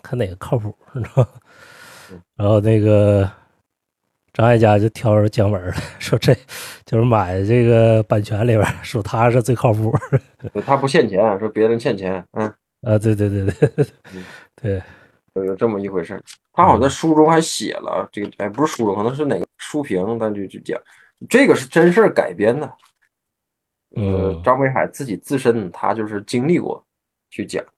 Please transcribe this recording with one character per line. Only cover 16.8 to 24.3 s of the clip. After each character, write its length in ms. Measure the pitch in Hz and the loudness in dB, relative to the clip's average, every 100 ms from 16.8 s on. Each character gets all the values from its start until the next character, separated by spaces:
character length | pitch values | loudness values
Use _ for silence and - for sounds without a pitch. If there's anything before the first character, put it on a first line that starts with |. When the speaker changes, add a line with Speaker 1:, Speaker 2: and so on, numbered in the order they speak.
Speaker 2:
在 80 | 135 | 2
书 240 | - 165 | 0 2
中 160 | 156 156 | 4 4
还 100 | 165 | 4
写 340 | 165 - 104 - | 0 -4 -8 -8
了 340 | - 87 98 | -8 -8 -8
这 120 | 104 | -10
个， 80 | 101 - | -10 -8
哎， 120 | 101 | -8
不 160 | 107 156 | -4 -4
是 100 | - | -2
书 100 | 107 | -2
中， 100 | 101 | -2
可 80 | |
能 100 | 110 | -4
是 100 | 135 | -4
哪 140 | 147 95 | -4 -4
个 80 | 90 - | -8 -14
书 260 | - 151 | -10 -8
评， 340 | - 92 95 117 | -4 -4 -4 -4
但 140 | 110 | -6
就， 100 | 101 95 | -6 -10
就 120 | - | -12
讲， 180 | - 78 - _ _ _ - | -10 -10 -12 _ _ _ 0
这 160 | 254 247 | 4 4
个 80 | 123 | 2
是 120 | - | 0
真 260 | 165 175 | 2 4
事 80 | 180 | 4
儿 100 | 208 | 2
改 220 | - - | 2 -2
编 260 | 87 104 143 | 0 0 0
的。 60 | 131 - _ _ _ _ _ _ _ _ _ _ _ - | -4 -14 _ _ _ _ _ _ _ _ _ _ _ -4
呃， 380 | 98 95 95 | -2 0 -2